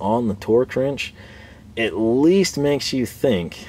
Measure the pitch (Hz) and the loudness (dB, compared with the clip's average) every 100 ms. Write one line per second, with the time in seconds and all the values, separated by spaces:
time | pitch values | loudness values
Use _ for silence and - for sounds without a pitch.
0 | 98 113 120 98 - 113 127 - 135 139 | -2 0 0 -4 2 2 2 0 -2 -4
1 | - - - - - - - - 110 87 | -8 -12 -20 -20 -20 -20 -14 -4 -2 0
2 | 113 123 156 190 185 - 143 143 - 135 | 2 4 4 4 2 0 0 0 -2 -4
3 | 117 - 143 98 82 - | -4 -2 0 0 -2 -10